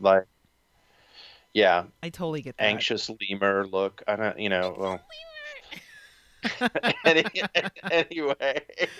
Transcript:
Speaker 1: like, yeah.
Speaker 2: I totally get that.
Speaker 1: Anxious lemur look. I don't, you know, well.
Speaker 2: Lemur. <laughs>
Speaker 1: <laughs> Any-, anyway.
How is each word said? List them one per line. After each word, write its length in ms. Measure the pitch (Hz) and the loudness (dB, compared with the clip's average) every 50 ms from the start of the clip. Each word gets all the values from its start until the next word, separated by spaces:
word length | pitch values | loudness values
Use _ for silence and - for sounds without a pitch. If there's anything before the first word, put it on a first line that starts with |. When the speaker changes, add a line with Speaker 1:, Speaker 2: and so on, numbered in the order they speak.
Speaker 1:
like, 240 | 98 98 95 95 92 - _ _ _ _ _ _ _ _ _ _ _ _ _ _ _ _ _ - - - - - _ _ - | 4 6 6 6 6 2 _ _ _ _ _ _ _ _ _ _ _ _ _ _ _ _ _ -20 -20 -20 -20 -20 _ _ 2
yeah. 300 | 107 104 92 87 87 87 - - _ - | 4 6 6 6 4 2 -2 -8 _ -14
Speaker 2:
I 60 | 170 | -12
totally 320 | 160 - 180 165 156 151 | -10 -8 -6 -6 -6 -6
get 160 | 120 135 123 | -8 -10 -4
that. 80 | - - | 0 0
Speaker 1:
Anxious 460 | 107 - - - - 117 101 - - | 2 2 2 0 -2 -2 -2 -4 -6
lemur 560 | 110 113 101 98 98 98 98 98 98 98 98 | -8 -8 -8 -6 -4 0 2 2 2 2 0
look. 360 | 98 95 95 98 98 - - - - | 0 0 -2 -2 -2 -4 -4 -4 -4
I 80 | 104 | -2
don't, 220 | 101 110 104 - - | -2 -2 -2 -2 -2
you 100 | 104 104 | -2 0
know, 260 | 95 90 92 92 90 - | 0 0 0 -2 -2 -4
well. 120 | 98 95 | -4 -4
Speaker 2:
Lemur. 120 | 95 92 - - - - 659 659 622 605 587 605 587 523 - - - 180 - - - - - - _ _ _ _ _ _ - | -4 -6 -8 -14 -20 -18 -18 -18 -16 -16 -14 -14 -14 -16 -18 -18 -18 -18 -18 -20 -20 -20 -20 -20 _ _ _ _ _ _ -8
<laughs> 500 | 226 - - - - - 156 - 240 - - | -8 -4 -2 -2 -2 -2 -2 0 -2 -2 2
Speaker 1:
<laughs> 60 | - | 4
Any-, 200 | 165 165 160 160 - - 185 190 190 - 175 175 190 - - - - | 4 6 6 4 2 0 -4 -6 -2 0 -2 -2 -2 -4 -10 -4 0
anyway. 720 | 165 170 165 - 170 165 151 143 139 - 135 139 131 151 - - - - 175 - - - | 2 2 2 0 -2 -4 -2 -2 -2 -2 -2 -2 -2 -4 -6 -10 -6 -4 -4 -4 -6 -6